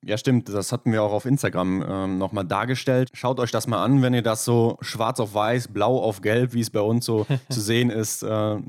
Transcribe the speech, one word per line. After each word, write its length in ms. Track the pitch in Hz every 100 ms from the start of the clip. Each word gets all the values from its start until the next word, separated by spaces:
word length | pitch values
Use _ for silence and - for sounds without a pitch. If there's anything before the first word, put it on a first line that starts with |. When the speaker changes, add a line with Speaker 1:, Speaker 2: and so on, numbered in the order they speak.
Speaker 1:
Ja, 140 | - 107
stimmt. 320 | 139 123 -
Das 240 | 101 92
hatten 200 | 120 120
wir 100 | 110
auch 100 | 107
auf 140 | 104 123
Instagram, 580 | 139 101 90 92 95 -
ähm, 320 | 95 95 95
nochmal 280 | 95 101 87
dargestellt. 640 | 98 117 131 - 127 127
Schaut 260 | - 123 127
euch 100 | 117
das 160 | - -
mal 180 | 104
an, 160 | 104 139
wenn 140 | 127
ihr 80 | 123
das 240 | 117 110 -
so 320 | 120 113 -
schwarz 400 | - 110 113 127
auf 140 | 104
weiß, 340 | 101 107 123 120
blau 300 | 104 107 127
auf 220 | 110 98
gelb, 320 | 104 117 127
wie 60 | 117
es 100 | 110
bei 100 | 110
uns 240 | 104 117
so 220 | 120 110 104
Speaker 2:
<laughs> 240 | 135 -
Speaker 1:
zu 100 | 120
sehen 300 | 104 117 120
ist, 320 | 110 107 -
äh, 340 | 104 107 107 104